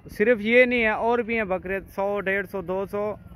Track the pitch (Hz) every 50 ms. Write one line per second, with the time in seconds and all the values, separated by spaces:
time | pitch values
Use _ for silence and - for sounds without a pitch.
0 | - - - - 208 233 247 202 202 220 240 247 254 247 247 240 226 220 214 151
1 | 208 226 240 240 226 214 233 226 214 175 185 185 170 185 196 196 190 - - 202
2 | 196 202 202 202 185 190 190 202 190 170 - 196 175 170 185 190 196 180 208 208
3 | 208 214 196 - - - -